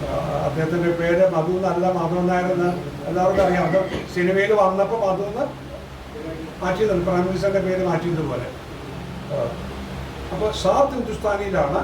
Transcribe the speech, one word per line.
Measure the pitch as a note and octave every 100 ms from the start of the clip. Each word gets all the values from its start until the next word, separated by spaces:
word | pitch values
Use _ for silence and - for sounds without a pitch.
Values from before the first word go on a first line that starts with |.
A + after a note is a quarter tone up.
ആ, | - - D3 D3 D#3+
അദ്ദേഹത്തിൻ്റെ | C#3 D#3+ F3 E3+ E3
പേര് | E3+ E3+ F#3 E3
മധു | D#3+ F#3
എന്നല്ല, | F#3 F3 F#3 F3+
മാധവൻ | E3 F3 F3
നായർ | F3+ F3+ F3+
എന്ന് | F3 F3 C#3+ - D#3+
എല്ലാവർക്കും | F3 F#3 F#3+ F#3
അറിയാം. | F3 D#3+
അത് | F#3 F#3 - - F3+
സിനിമയിൽ | F3+ F#3+ G3+ G#3+
വന്നപ്പോൾ | F#3+ F#3+ G3 A3+ G3+
മധു | F#3 -
എന്ന് | A3 C4+ - - - - - - D3+ D#3+ - - -
മാറ്റിയതാണ്, | F#3 F#3+ G#3+ F#3 F3
പ്രൈം | F3+ F#3
മിനിസ്റ്ററിൻ്റെ | F#3+ G3+ G3 F#3
പേര് | F#3 F3+
മാറ്റിയതുപോലെ. | E3 E3+ D#3+ C#3+ B2 B2 - - C3+ C3+ C3 - - -
ആ, | C#3 A#2 - - C3+ - - - - -
അപ്പോൾ | F3 G#3+ G3+
സാത്ത് | C#4 C#4 C#4 C4
ഹിന്ദുസ്ഥാനിയിലാണ് | A3 G3+ G#3+ G3 G3+ F#3+ C#3+ E3+